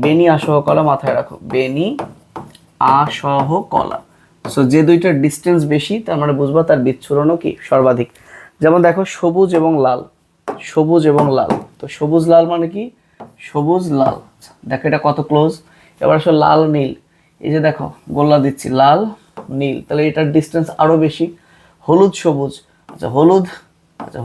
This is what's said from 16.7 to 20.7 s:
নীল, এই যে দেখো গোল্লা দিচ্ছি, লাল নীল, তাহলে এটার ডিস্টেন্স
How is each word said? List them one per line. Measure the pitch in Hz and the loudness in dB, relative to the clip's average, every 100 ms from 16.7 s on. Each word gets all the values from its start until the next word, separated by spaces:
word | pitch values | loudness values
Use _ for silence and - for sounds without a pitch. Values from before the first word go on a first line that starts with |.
| 151 | 0
নীল, | 135 - _ _ _ _ - | -2 -6 _ _ _ _ -4
এই | |
যে | 156 156 | -2 -2
দেখো | 147 156 - - 143 | -2 -8 -14 -8 -2
গোল্লা | 147 147 135 | 2 2 2
দিচ্ছি, | 135 - 131 | -2 -4 2
লাল | 135 160 214 208 _ - - 135 | 4 4 0 -8 _ -20 -12 -6
নীল, | 139 127 - | -4 -6 -4
তাহলে | 151 151 | -2 -2
এটার | 151 156 156 | 0 0 0
ডিস্টেন্স | 151 170 165 | 0 -2 -4